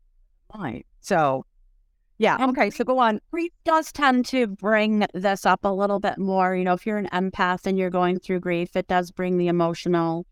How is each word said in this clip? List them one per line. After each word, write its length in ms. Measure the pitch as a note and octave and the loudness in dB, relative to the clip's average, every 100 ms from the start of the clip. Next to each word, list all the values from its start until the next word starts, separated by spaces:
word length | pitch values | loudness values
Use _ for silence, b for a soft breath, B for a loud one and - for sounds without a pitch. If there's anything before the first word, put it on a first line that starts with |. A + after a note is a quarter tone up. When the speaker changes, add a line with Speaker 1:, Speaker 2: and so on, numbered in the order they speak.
| _ _ _ _ _ A3 | _ _ _ _ _ -10
Speaker 1:
Mine. 280 | D3+ A2+ - _ | -10 -10 -14 _
So, 440 | - E3+ C#3+ C3+ - _ _ _ _ _ _ - | -2 2 2 -2 -8 _ _ _ _ _ _ 0
yeah. 200 | G3 D3+ | 0 2
Speaker 2:
And 120 | C4 | 0
Speaker 1:
Okay. 180 | C4 G#3 | 0 0
So 140 | - | 0
go 160 | A#3+ B3+ | -2 2
on. 200 | A#3 G#3+ _ | 2 0 _
Speaker 2:
grief 200 | E4+ E4+ _ | -8 -8 _
does 280 | - D#4+ D#4 | 0 0 0
tend 340 | - C#4 B3 A#3+ | 0 2 2 0
to 200 | C4 A3+ | -2 -2
bring 580 | F#3+ G3 A3 G#3+ G#3+ G3 | -2 0 2 2 2 0
this 320 | F#3 G3 G3 G3 | 0 -2 2 2
up 180 | F#3 | 2
a 100 | G3+ | 0
little 260 | F#3+ G3+ G3+ | 0 0 0
bit 180 | G3+ - | -2 -2
more. 380 | F#3+ F#3+ F#3 F#3 | 0 2 2 2
You 80 | |
know, 100 | F#3 | 0
if 120 | F3+ A3 | 0 -2
you're 120 | G#3 | -4
an 120 | G3 | -4
empath 520 | F3+ F#3+ - F3+ F#3 G3 | -4 -4 -2 -2 -2 -2
and 120 | F#3+ | 0
you're 120 | F#3 | 0
going 300 | F3+ F3+ F3+ | 0 0 0
through 200 | - F3+ | -2 -4
grief, 360 | F3 E3+ F3+ F#3 | -2 -4 -2 -4
it 120 | - | -2
does 240 | F3+ F3 | -2 -2
bring 260 | - F#3 F3+ | -4 -2 0
the 100 | F3 | 2
emotional 800 | F3 E3+ E3+ F3 F3 E3 E3 F3+ | 2 0 -2 -2 0 0 -4 -10